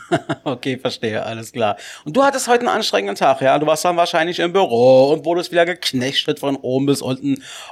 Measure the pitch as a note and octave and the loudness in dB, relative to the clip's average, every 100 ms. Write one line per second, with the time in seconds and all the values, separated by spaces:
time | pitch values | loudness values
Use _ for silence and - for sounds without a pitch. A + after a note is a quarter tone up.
0 | - E3+ - - - - C#3 B2+ B2+ - | -6 -6 -4 -8 -8 -8 -6 -6 -6 -6
1 | A#2 G#2+ G2+ A2+ A2+ B2 G#2+ G2 - - | -6 -6 -6 -10 -10 -4 -2 -2 -8 -16
2 | - E3 C#4 C4 A#3+ A#3+ G3+ G#3+ G#3+ G3+ | -6 0 2 0 0 0 0 -2 -2 -2
3 | G3+ G3+ D#3+ C3+ C3+ C#3+ D3+ D#3 F3+ F3 | -4 0 0 2 2 2 2 0 2 2
4 | E3+ E3 E3 F3 F3 F3+ F#3+ A#2 B2+ C3 | 2 0 -2 -2 -2 0 2 4 6 6
5 | C3+ D#3 D3 E3+ E3+ E3+ E3+ F3 - C3 | 6 2 0 -2 0 0 0 0 -4 -4
6 | B2+ C#3+ - D3+ C#3+ C3+ B2 C3 C#3 C#3 | -2 -2 -2 -2 -4 -4 -2 0 2 0
7 | - C3 C#3+ C3+ - - - | -2 -4 -2 -4 -6 -18 -12